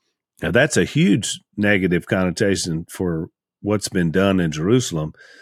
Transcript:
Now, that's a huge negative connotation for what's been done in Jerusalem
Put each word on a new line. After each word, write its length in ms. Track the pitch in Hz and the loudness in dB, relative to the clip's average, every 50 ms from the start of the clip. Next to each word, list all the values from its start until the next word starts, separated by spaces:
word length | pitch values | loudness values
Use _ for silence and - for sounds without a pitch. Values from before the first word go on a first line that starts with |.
| _ _ _ _ _ _ _ - | _ _ _ _ _ _ _ -8
Now, 100 | - 82 | -4 0
that's 240 | 85 120 139 151 - | 2 2 2 2 2
a 80 | - 90 | 0 0
huge 560 | - - 143 170 202 196 131 98 - - - - _ _ | 0 2 2 2 2 2 0 0 -4 -8 -10 -14 _ _
negative 520 | - 104 104 104 98 92 92 87 87 - - | -2 0 2 2 2 2 2 0 0 -2 0
connotation 800 | 110 95 92 90 82 - 113 101 98 87 - 90 82 80 82 - | 0 0 0 0 0 0 0 0 0 0 -2 -4 -6 -6 -6 -8
for 400 | - - 98 90 85 80 82 - _ _ _ _ _ _ | -8 -6 -4 -4 -4 -4 -6 -8 _ _ _ _ _ _
what's 260 | - 101 104 104 - - | -4 -2 -2 -2 -2 -2
been 240 | - 95 87 85 | -2 0 0 0
done 300 | 76 92 95 98 95 92 | 2 2 2 2 2 2
in 100 | 87 82 | 0 0
Jerusalem 600 | 73 76 78 92 117 127 123 - 87 80 76 78 82 - - - - - | -2 -2 0 2 2 2 0 -2 -4 -6 -6 -6 -10 -14 -20 -20 -20 -20